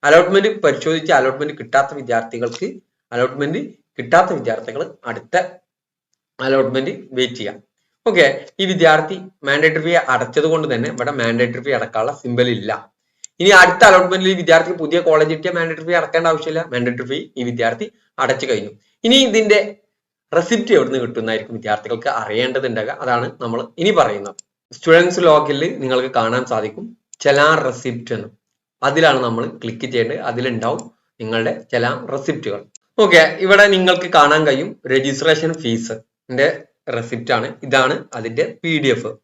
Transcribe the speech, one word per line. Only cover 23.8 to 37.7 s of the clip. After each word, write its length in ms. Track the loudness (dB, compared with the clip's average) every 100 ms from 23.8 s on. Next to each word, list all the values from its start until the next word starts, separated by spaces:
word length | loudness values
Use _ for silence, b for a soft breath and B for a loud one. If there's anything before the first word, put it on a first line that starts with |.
| 0
പറയുന്നത്. 440 | 2 2 0 -10 -16 _ _ _
സ്റ്റുഡൻസ് 460 | -8 4 6 4 2
ലോഗിൽ 600 | 4 4 2 -2 -4 -4
നിങ്ങൾക്ക് 340 | -2 -2 -2
കാണാൻ 320 | -2 0 -2 -2
സാധിക്കും 520 | -4 -4 -10 -16 -18 _ -4
ചലാൻ 460 | 0 4 4 2 -2
റെസിപ്റ്റ് 480 | -6 -8 -8 -8
എന്ന്, 140 | -10 -10 _ _ _ _ _
അതിലാണ് 360 | -2 2 4 4
നമ്മൾ 280 | 0 -4 -6
ക്ലിക്ക് 380 | -8 -12 -10 -6
ചെയ്യേണ്ടത്. 320 | -2 -2 -4
അതിലുണ്ടാവും 720 | -6 -4 -4 -4 -4 -6 -10 _ _ _
നിങ്ങളുടെ 460 | -6 -4 -4 -6 -6
ചലാൻ 360 | -2 -2 -4 -8
റെസിപ്റ്റുകൾ. 580 | -8 -6 -6 -6 -10 -12 _ _ 0
ഓക്കെ, 380 | 6 6 6 2
ഇവിടെ 280 | 2 6 6
നിങ്ങൾക്ക് 460 | 6 2 0 2
കാണാൻ 340 | 4 6 4 2
കഴിയും 340 | 0 -2 -10 -2
രജിസ്ട്രേഷൻ 640 | 0 0 -2 0 0 0
ഫീസിന്റെ 1120 | -4 -4 -4 -4 -12 _ _ _ 0 0 -2 -14 _ -8 -8
റെസിപ്റ്റ് 380 | -6 -10 -4
ആണ്. 220 | -4 -4 -10
ഇതാണ് 420 | -2